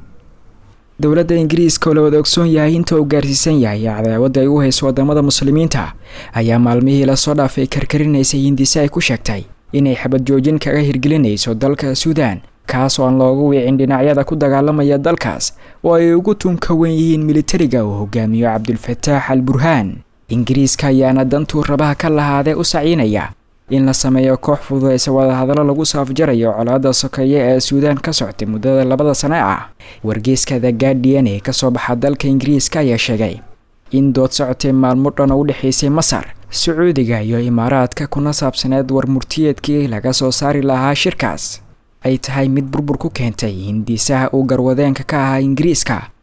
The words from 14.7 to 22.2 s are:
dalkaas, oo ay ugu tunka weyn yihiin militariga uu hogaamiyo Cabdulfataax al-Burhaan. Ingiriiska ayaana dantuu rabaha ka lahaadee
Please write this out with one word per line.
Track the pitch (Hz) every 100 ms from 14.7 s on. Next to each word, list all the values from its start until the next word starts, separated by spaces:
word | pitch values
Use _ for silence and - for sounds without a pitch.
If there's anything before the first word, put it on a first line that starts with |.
| 151 143 139
dalkaas, | 151 170 117 73 - - - -
oo | 165 170
ay | 170
ugu | 170 190 202
tunka | 185 175 -
weyn | 165 165
yihiin | 160 165 156 151
militariga | 151 151 180 151 123 107
uu | 101 101
hogaamiyo | 120 110 113 117
Cabdulfataax | 110 110 113 - 120 - 139 131
al-Burhaan. | 131 127 135 160 151 98 - - _ -
Ingiriiska | 117 120 135 135 - 143
ayaana | 131 131 131 131
dantuu | 139 151 156
rabaha | 143 143 151 143
ka | 165
lahaadee | 151